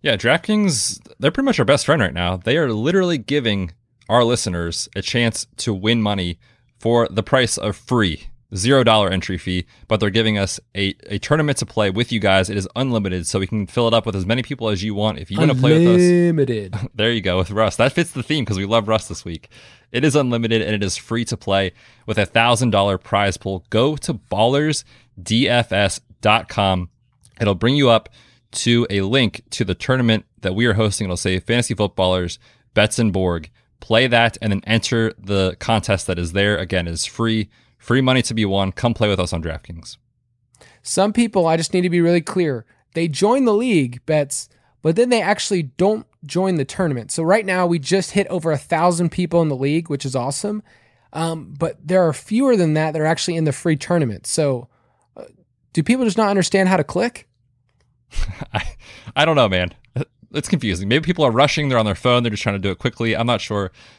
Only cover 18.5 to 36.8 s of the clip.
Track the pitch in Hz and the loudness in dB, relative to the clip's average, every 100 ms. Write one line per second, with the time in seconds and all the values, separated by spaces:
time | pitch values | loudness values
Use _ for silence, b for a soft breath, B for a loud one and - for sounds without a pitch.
18.5 | 95 98 113 104 110 - 85 - 82 - | -4 0 0 2 -2 -2 -12 -10 -12 -14
19.5 | B B B B 123 147 139 131 117 117 | B B B B 0 2 2 0 0 0
20.5 | 113 87 107 98 - - 117 113 92 - | 0 0 -2 -2 -6 -6 -6 -4 -6 -2
21.5 | 98 95 b b b - 104 98 - 117 | 0 0 b b b -6 -2 0 2 2
22.5 | 113 123 101 101 95 - 98 101 - 95 | 2 2 2 2 -2 -2 0 0 -2 -6
23.5 | 95 _ 113 131 151 - 110 _ 101 113 | -8 _ 0 0 -2 -6 -8 _ 0 2
24.5 | 139 156 147 - b b - 87 110 139 | 2 0 -4 -8 b b -18 0 2 4
25.5 | 120 113 95 101 - _ - 107 110 92 | 2 0 0 0 -2 _ -2 2 2 0
26.5 | - 98 92 90 _ _ _ _ _ 107 | 0 2 2 -2 _ _ _ _ _ -2
27.5 | 95 120 143 135 113 - b b b _ | 0 0 2 4 4 0 b b b _
28.5 | - 120 117 120 101 95 131 117 - _ | -4 2 2 2 -2 0 2 0 -2 _
29.5 | - 95 92 - 131 120 110 - _ 95 | -6 -4 -4 -2 0 2 0 -2 _ -6
30.5 | 95 120 101 107 - 98 87 98 92 - | 0 0 2 0 0 -4 -4 -2 -4 -2
31.5 | 120 120 92 101 - 92 92 90 - b | -2 -2 -2 -4 0 0 0 -4 -8 b
32.5 | b b - 104 - 113 95 92 85 78 | b b 0 0 2 0 0 -2 -4 -10
33.5 | _ _ _ - 113 127 117 117 - 110 | _ _ _ 0 2 4 4 2 0 -4
34.5 | 98 - 110 - 120 113 - 98 98 95 | -4 0 -2 0 0 0 -4 -4 0 0
35.5 | - - 110 - 98 - 87 85 92 101 | -2 -2 -2 0 -2 -2 -4 -2 0 0
36.5 | 101 87 92 | 0 -2 -4